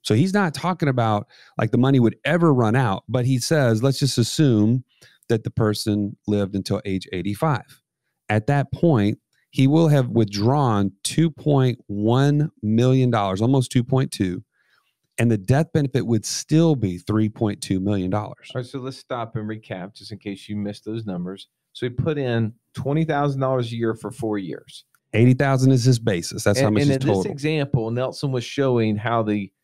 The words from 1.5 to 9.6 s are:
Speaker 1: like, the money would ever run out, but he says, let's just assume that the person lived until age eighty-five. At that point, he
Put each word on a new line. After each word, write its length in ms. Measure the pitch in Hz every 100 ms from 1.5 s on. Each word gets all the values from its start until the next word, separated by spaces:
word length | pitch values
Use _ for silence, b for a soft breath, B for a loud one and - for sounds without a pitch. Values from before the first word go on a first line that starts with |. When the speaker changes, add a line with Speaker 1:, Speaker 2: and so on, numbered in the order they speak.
| b
Speaker 1:
like, 120 | 113
the 60 | 120
money 240 | 135 139
would 160 | 113 -
ever 300 | 143 170 170
run 200 | 127 110
out, 300 | 123 120 95 -
but 180 | 123 123
he 120 | 127
says, 440 | - 160 127 110
let's 160 | 135 131
just 180 | 135 -
assume 680 | 117 - 147 110 107 127 - b b b -
that 160 | 113
the 60 | 113
person 680 | - 107 104 - 104 101 - -
lived 280 | 104 98
until 260 | 98 90 98 101
age 200 | 95 -
eighty-five. 720 | 92 90 101 160 120 - - _ _ _ _ -
At 160 | 107 107
that 260 | 143 131
point, 460 | - 170 123 104 - _ _ _
he 160 | -